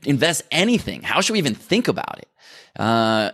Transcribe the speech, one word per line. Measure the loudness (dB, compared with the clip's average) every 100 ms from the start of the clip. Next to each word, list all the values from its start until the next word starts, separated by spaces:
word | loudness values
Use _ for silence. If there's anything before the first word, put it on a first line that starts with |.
invest | -2 2 2 0 -2
anything, | 0 2 2 -2 -8
how | -4 -2
should | 0
we | 0
even | 0 -4
think | -2 0 0
about | -2 -6 -10
it? | -16 _ -20 -20 -16 -4
Uh, | 0 2 2 2 0